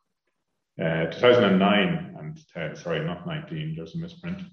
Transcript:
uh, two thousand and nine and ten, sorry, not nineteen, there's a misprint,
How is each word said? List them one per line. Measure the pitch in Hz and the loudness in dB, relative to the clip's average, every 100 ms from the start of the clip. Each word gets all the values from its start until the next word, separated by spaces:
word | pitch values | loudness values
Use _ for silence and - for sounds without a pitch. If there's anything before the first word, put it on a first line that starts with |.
| _ _ _ _ _ _ _ - | _ _ _ _ _ _ _ -4
uh, | 85 80 82 | -2 0 -2
two | - | 4
thousand | 123 104 101 | 6 8 6
and | 92 | 6
nine | 98 104 90 80 - - | 6 4 2 -2 -6 -12
and | 78 78 _ | -14 -14 _
ten, | 87 80 - | -10 -10 -8
sorry, | 87 80 | -4 -4
not | 80 87 87 | -4 -6 -8
nineteen, | 78 - 80 78 80 | -10 -8 -8 -8 -8
there's | 82 - | -10 -10
a | |
misprint, | - - 87 90 - | -12 -12 -10 -10 -12